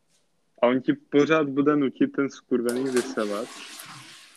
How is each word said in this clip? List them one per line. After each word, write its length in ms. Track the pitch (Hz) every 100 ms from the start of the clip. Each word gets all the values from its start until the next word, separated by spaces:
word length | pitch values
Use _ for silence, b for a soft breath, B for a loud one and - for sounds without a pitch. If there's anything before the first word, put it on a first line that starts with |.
| _ _ _ _ _ _
A 60 | 120
on 140 | 131
ti 120 | 127
pořád 560 | 143 _ 143 143 160 143
bude 260 | 135 143 147
nutit 320 | 131 - 135
ten 220 | 143 139
skurvený 540 | - _ 123 120 123
vysavač, 680 | 135 127 117 - 107 101 123 - - - - - - - -